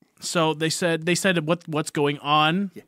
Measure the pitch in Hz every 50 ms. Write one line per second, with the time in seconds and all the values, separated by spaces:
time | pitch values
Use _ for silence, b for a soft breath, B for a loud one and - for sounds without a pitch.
0 | _ _ _ _ - - - 175 160 156 156 151 160 156 - - 185 170 165 160
1 | 160 180 175 - - 190 175 170 156 151 175 170 - 165 151 151 151 - - 156
2 | 143 143 147 - - 143 151 151 156 156 170 196 202 185 _ - -